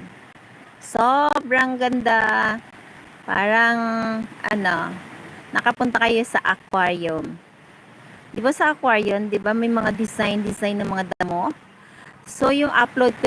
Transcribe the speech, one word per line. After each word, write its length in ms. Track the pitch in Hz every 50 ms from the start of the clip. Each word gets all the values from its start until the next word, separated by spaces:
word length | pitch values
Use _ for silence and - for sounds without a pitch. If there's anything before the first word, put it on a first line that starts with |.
| - 180 - - - - - - - - - - - - - - -
Sobrang 920 | - - 226 233 247 269 285 294 294 - 302 269 233 254 262 262 262 254 247
ganda. 760 | 254 247 254 247 226 233 226 220 220 214 214 220 214 214 220 233 - - - - - - - - - - - - -
Parang, 520 | - - 190 196 208 220 226 233 233 233 233 233 226 226 226 226 226 220 220 220 - - - -
ano, 480 | 220 220 208 196 185 175 165 170 175 185 185 - - - - - - - - - -
nakapunta 480 | - - - 240 240 - 262 247 220 226
kayo 240 | 226 233 226 226
sa 160 | 240 - - - -
aquarium. 880 | - 190 - - - - 190 180 180 180 175 170 165 160 160 165 165 165 175 - - - - - - - - - - - - - - - - - -
Di 80 | - -
ba 160 | 220 262 240
sa 160 | - - 302
aquarium, 560 | 302 - - 254 226 214 208 202 196 202 214
di 140 | 208 208 208
ba 100 | 196 208
may 160 | 220 226 233
mga 240 | 233 233 226 220 214 214
design-design 840 | 214 220 214 - - 208 196 208 208 202 202 202 - 214 202 208 202
ng 100 | 202 214
mga 160 | 196 190 190 185 - -
damo? 320 | 185 180 175 175 185 294 320 - - - - - - - - - - - - -
So, 320 | - - - - 277 262 277
yung 160 | 285 294 285
upload 480 | - - 240 240 - 262 247 247 233 -
ko 80 | -